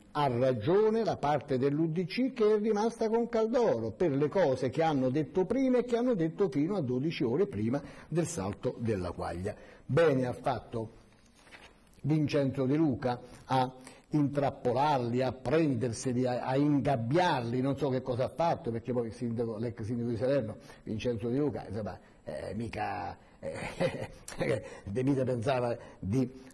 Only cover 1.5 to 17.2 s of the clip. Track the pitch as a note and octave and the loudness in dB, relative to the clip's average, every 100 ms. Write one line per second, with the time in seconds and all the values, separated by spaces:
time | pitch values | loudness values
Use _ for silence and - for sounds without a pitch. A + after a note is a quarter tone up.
1.5 | C3 C#3 C#3+ E3 D#3+ F3 - C4 C4 G#3+ | 0 2 2 0 0 -2 0 -2 2 4
2.5 | G#3+ G#3+ G3+ A3+ A3+ A3 A3+ A#3 A3+ A3 | 4 2 2 0 0 0 0 0 0 2
3.5 | B3 A3 A#2 A2+ - F3 C#3 D3 G3 D#3 | 2 2 2 0 0 2 4 2 4 4
4.5 | B2+ C3 C#3+ D#3+ C#3+ B2+ C3+ C#3 F#3+ F#3 | 4 0 2 2 4 2 2 0 0 0
5.5 | B3 C4 B3 B3 A#3 B3+ G#3+ D#3+ E3+ G3+ | 2 4 2 2 2 2 2 0 2 0
6.5 | C#3+ D#3 G#3 B2 B2 D#3 - B2+ C#3 G3+ | 2 0 0 0 0 0 0 0 2 0
7.5 | G2+ A2 C#4 - - - D#3 D#3+ - F#2+ | 0 0 -2 -4 -16 -6 -2 -2 -2 -6
8.5 | G2+ B2+ - A2+ G#2 F2 E2+ F2 E2+ G2 | -4 -4 -2 -2 -2 -2 -4 -6 -4 -6
9.5 | - - - - C#3 E3 C3 B2 A#2 D3 | -8 -12 -16 -2 4 4 4 0 -4 -4
10.5 | A2+ - A#2 A2 - - - - _ - | -4 -4 -8 -8 -12 -20 -20 -20 _ -20
11.5 | - - - - - C3+ D#3 C#3+ D3 C3+ | -20 -20 -20 -20 -8 0 0 2 2 0
12.5 | C#3 C3 D3 D#3+ A#2+ B2 A#2+ - - - | 0 0 2 2 2 -2 -4 -8 -14 -2
13.5 | C3 B2+ - - - - D#3 C#3+ C#3+ C3+ | 0 0 -2 -20 -20 -4 0 0 2 0
14.5 | - B2 A#2+ D3+ C3+ A#2+ A#2+ B2+ - B2 | 0 0 2 2 2 0 0 0 -2 0
15.5 | D#3 D#3+ A#2 A#2+ A2 C3 B2 B2+ B2 B2+ | 2 2 0 -2 -4 -2 0 0 0 0
16.5 | C3+ D3 C#3+ B2+ C3 A#2 D#3+ | 2 4 4 2 0 2 2